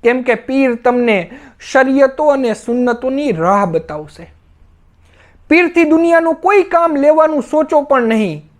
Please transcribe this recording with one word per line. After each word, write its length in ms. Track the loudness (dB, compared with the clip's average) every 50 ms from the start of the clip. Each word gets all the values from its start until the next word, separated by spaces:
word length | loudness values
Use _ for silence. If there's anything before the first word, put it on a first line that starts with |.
| 0
કેમ 180 | 0 -2 -2
કે 140 | -2 -4 -4
પીર 400 | -4 -4 -4 -2 0 0 0 -2
તમને 560 | -2 -2 -2 0 0 0 0 0 -2 -4 -8 -14 -20 -20 -20 _ _ -20 -2
શરીયતો 560 | 0 0 2 2 2 2 2 2 0 0 0
અને 260 | 0 0 0 -2 -4 -4
સુન્નતોની 800 | -6 -6 -6 -2 -2 0 -2 -2 -2 -4 -6 -4 -4 -4 -4
રાહ 340 | -2 -2 0 0 0 0 0
બતાવશે. 680 | -2 -4 -6 -6 -6 -14 -14 -14 -16 -20 -20 -20 -20 -20 _ _ _ _ _ _ _ _ _ _ _ _ _ _ _ _ _ _ _ _ _ _ 0
પીરથી 340 | 2 2 2 2 2 0 2
દુનિયાનું 520 | 2 2 2 2 2 2 2 2 0 -4
કોઈ 280 | -2 0 2 2 2 2
કામ 320 | 2 0 0 0 0 0
લેવાનું 460 | 2 2 2 4 4 2 2 0 -4
સોચો 400 | -4 -2 -2 -2 0 2 0 -2
પણ 200 | 0 2 0 0
નહીં. 500 | 2 0 0 0 -2 -2 -6 -8 -14 _ _ _